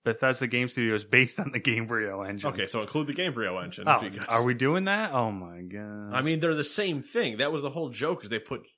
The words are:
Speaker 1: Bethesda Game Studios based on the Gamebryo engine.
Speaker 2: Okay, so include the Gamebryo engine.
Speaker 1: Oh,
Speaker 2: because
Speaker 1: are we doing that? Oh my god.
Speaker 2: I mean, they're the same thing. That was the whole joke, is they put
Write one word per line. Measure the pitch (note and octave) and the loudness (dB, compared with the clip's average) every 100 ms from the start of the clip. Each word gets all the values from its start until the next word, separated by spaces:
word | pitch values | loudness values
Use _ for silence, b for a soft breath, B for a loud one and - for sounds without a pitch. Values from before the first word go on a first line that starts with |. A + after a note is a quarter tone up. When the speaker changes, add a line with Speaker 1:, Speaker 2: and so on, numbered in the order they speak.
Speaker 1:
Bethesda | - A2 C3 B2 B2 | -2 2 2 2 0
Game | B2 B2 | 0 0
Studios | - A#2 G#2+ | 0 2 0
based | G2 C3 C3 - | 6 6 6 2
on | D3 | -4
the | B2 | -2
Gamebryo | C3+ A#2 A2+ A#2 G#2 G2 G2 | 0 0 0 -2 -2 -2 -4
engine. | G2+ D3 | -4 -4
Speaker 2:
Okay, | F#2+ F#2+ | -2 -2
so | A#2 | -2
include | G#2+ D3+ D3 | -2 -2 -2
the | |
Gamebryo | C#3 F3+ B2 G2+ F2+ | -2 -2 -2 -2 -2
engine. | F2+ - A#2+ | -6 -2 2
Speaker 1:
Oh, | B2+ | 2
Speaker 2:
because | G#2 G2 - | 2 -6 2
Speaker 1:
are | A2+ | 4
we | A#2+ | 4
doing | A#2+ C3 E3+ F#3+ | 4 4 2 2
that? | G3+ G#3+ | 0 0
Oh | C3+ A#2 | 0 0
my | G2+ F2 F2 | -2 -8 -12
god. | F2+ G#2 G#2+ G#2 G#2 | -12 -10 -10 -10 -4
Speaker 2:
I | B2 | -2
mean, | D3 D#3+ | 0 2
they're | E3 | 2
the | D#3 | 0
same | D3 - G3 D3 | 0 -2 -2 -2
thing. | C3 A#3 F#3+ G#2+ | -4 -2 0 0
That | C#3+ | 0
was | D#3 | 0
the | C#3+ | -4
whole | C#3 D#3 | -4 -6
joke, | A2 C#3+ E3+ | -2 -2 -2
is | G#2 | -2
they | A2 | -4
put | - B2 - | -4 -8 -10